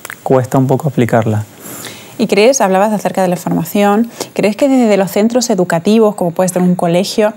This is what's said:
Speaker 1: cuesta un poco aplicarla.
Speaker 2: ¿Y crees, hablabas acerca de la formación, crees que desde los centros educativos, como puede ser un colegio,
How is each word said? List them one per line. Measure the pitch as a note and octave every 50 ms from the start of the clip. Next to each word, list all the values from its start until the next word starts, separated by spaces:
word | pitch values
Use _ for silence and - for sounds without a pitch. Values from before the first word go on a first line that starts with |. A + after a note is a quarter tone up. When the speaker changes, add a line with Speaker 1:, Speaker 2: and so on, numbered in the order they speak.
| - - - - -
Speaker 1:
cuesta | - C3+ C3 B2 - -
un | C3+ C3
poco | C3 C#3 A#2+ -
aplicarla. | D3+ - - B2 A#2 - A#2 A2+ A2+ G#2+ G#2+ G#2+ - - - - - - - - - - - - - -
Speaker 2:
¿Y | - A#3
crees, | - - G3 G#3+ A#3+ C#4 -
hablabas | G#3+ F#3+ F#3+ F#3+ G3+ A3 G#3+
acerca | F#3+ - F#3 F3+ G3 F#3+
de |
la | F3+ F3+
formación, | F3 - F3 F3 E3+ E3+ - - G#3 G3+ G3+ G3+ G#3+ A#3 A#3 - - - - -
crees | - F#3 G3+ G#3+
que | - D4 C#4
desde | C4+ C4 A#3+ A3 G3+
los | F#3+ G3 F3+
centros | - G#3+ G#3 A#3 A#3 B3+ A#3+ -
educativos, | A3+ F3+ F3+ F3 E3+ E3 E3 G3+ G#3+ A3+ A3 G#3 G3+
como | - F#3 E3+
puede | E3 - F#3 F#3
ser | F3+ F3+
un | F3+ F3+ F3+
colegio, | F3 - F3 F3 F3 G3+ - - - F3+ G#3+ A3+